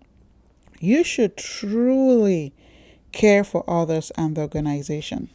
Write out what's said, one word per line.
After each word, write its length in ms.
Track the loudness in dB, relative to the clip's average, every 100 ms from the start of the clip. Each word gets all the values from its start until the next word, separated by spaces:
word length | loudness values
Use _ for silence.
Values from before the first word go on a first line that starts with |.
| _ _ _ _ _ _ _ _
you 220 | 0 2
should 360 | 2 0 -2 -2
truly 1120 | -14 -10 -4 0 2 2 4 4 4 0 -4 -12 _ -20 -20 _ _
care 300 | 2 4 4
for 260 | 2 -4 -2
others 440 | -2 0 -2 -4 -4
and 200 | -4 -4
the 60 |
organization. 840 | -4 -4 -4 -4 -6 -8 -8 -10 -10